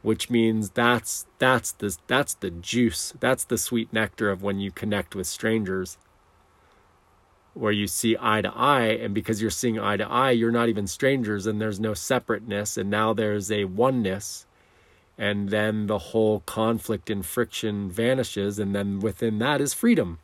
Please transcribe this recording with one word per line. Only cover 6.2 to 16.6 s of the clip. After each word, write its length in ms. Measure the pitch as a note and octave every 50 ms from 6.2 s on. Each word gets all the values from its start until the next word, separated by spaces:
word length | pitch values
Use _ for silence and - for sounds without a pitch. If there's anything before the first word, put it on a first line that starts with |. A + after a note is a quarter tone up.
| _ _ _ _ _ _ _ _ _ _ _ _ _ _ _ _ _ _ _ _ _ _ _ _ _ _ _
where 180 | - A#2+ G#2+
you 140 | G#2+ G#2 G#2
see 280 | F#2 - - - A2+ A2+ -
eye 220 | A#2+ A2+ G#2+ G#2+
to 100 | G2 - -
eye, 340 | - A#2+ C#3 C#3+ C3 A#2 A2
and 260 | A2 A2+ A2+ A2 G2+
because 260 | A2 G#2+ - A2 G2+
you're 100 | A2 G#2+
seeing 280 | - - - A#2+ A2 A2
eye 180 | G2+ G2+ G#2
to 100 | G2 G#2+
eye, 260 | - - A#2+ C3 C3+
you're 180 | B2 A#2 A2+ A#2
not 180 | A#2 A#2+ A#2 A#2
even 180 | G#2+ G#2 G2+
strangers, 600 | F#2+ - - C#3 C3+ C#3 C3+ A#2 G#2+ G#2 G2+ F#2
and 160 | A2 G#2+ G#2
there's 180 | A2 A2 G2+ F#2+
no 140 | A2 A2 G#2
separateness, 840 | - - - C3 B2 - - A2+ G2+ A2 A#2+ G#2 G2+ G#2 - -
and 140 | G#2 F#2+ G2
now 240 | G#2 G#2+ A2 A2 G#2+
there's 360 | G#2 A2 G#2 G#2 G#2 F#2+ G2
a 140 | A2 G#2 G2+
oneness, 800 | F#2 F2+ G#2 A#2+ C3 C3+ B2 A2 F#2+ F#2+ F#2+ - - - - - _ _ _ _ _ _ _ _ _ _ _ _ _ _
and 320 | - A2 G2+ G#2 G2+ G2+ G2
then 380 | G#2+ G#2+ G#2+ G#2+ G#2+ G#2+ G#2+
the 120 | G2+ G#2+ G2
whole 420 | - - - A2+ A2 G#2+ G#2+ G2
conflict 680 | - - - A2